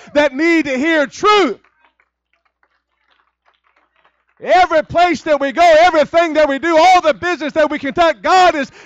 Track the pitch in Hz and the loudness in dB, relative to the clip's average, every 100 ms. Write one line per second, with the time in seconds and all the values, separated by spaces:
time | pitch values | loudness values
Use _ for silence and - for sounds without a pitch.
0 | - 285 294 262 330 330 285 262 311 320 | -8 -2 -2 0 0 0 -2 -4 -2 -2
1 | 277 - 392 415 311 180 _ _ _ _ | -2 -2 0 2 0 -4 _ _ _ _
2 | _ _ _ _ _ _ _ _ _ _ | _ _ _ _ _ _ _ _ _ _
3 | _ _ _ _ _ _ _ _ _ _ | _ _ _ _ _ _ _ _ _ _
4 | _ _ _ _ 202 339 349 320 - 311 | _ _ _ _ 0 0 2 0 -2 0
5 | 359 302 320 285 277 247 349 311 359 320 | 0 -2 -4 -4 -2 0 2 4 4 2
6 | 277 330 339 302 302 269 320 320 349 359 | 0 0 -2 0 -2 -2 -2 2 4 2
7 | 320 226 349 330 294 320 302 294 277 254 | 0 -4 -4 -6 -6 -4 -4 -4 -8 -2
8 | 330 233 226 370 359 320 262 - | -2 -2 -2 2 2 0 -6 -12